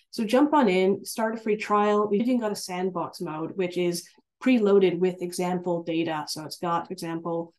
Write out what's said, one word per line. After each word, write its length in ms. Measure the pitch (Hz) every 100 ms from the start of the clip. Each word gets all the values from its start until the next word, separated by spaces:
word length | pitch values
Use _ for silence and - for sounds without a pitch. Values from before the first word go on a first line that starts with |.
| _
So 140 | -
jump 280 | 208 247 294
on 160 | 302 220
in, 360 | 185 190 196
start 320 | - - 226 226
a 40 |
free 180 | 220 208
trial. 500 | - 208 208 208 208
We've 140 | 202
even 180 | 233 247
got 100 | 214
a 60 | 196
sandbox 640 | - 180 185 175 165 -
mode, 320 | 170 156 160
which 240 | 196 180 180
is 260 | 175 175 - _ _ _
preloaded 560 | 254 247 202 202 185 170
with 240 | 185 180
example 600 | 175 180 180 180 180 170
data. 400 | 170 165 165 156 147
So 180 | 156
it's 140 | 151 -
got 320 | 175 175 -
example 600 | 185 170 165 170 170 170